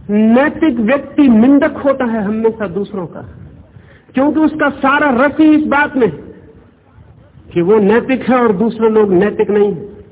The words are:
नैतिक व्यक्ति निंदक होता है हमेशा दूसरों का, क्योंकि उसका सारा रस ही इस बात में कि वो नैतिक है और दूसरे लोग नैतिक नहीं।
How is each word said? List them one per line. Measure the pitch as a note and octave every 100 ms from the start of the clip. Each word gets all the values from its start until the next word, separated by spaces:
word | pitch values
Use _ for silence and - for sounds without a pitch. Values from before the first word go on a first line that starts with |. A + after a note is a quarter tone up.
| -
नैतिक | G#3 A3 A#3 D4 D4+ D#4+ A#3+
व्यक्ति | G#3+ C#4 C#4+ - C#4
निंदक | A3 B3 C#4+ D4+ D4+ C#4+
होता | C4+ B3
है | A3+
हमेशा | G3 A3 A3+ A3 G3+
दूसरों | F3 G3+ G3 E3+
का, | - - - - - - - - - _
क्योंकि | - C#4+ D4+
उसका | D#4 D#4 C#4+
सारा | C#4 C4+ C#4 D4 A#3+ C#4+
रस | D4+
ही | D#4 D4+
इस | A3
बात | C#4 D4 C#4+
में | A3 C#3 - - - - - _ _ - - - _ - -
कि | F3
वो | E3+ A3
नैतिक | G3 A3+ A#3 B3+ -
है | B3+
और | A#3+
दूसरे | F#3 A3+ - A3+
लोग | G#3+ G#3
नैतिक | F3+ G#3 - G#3
नहीं। | G#3 G#3 D#3+ - - -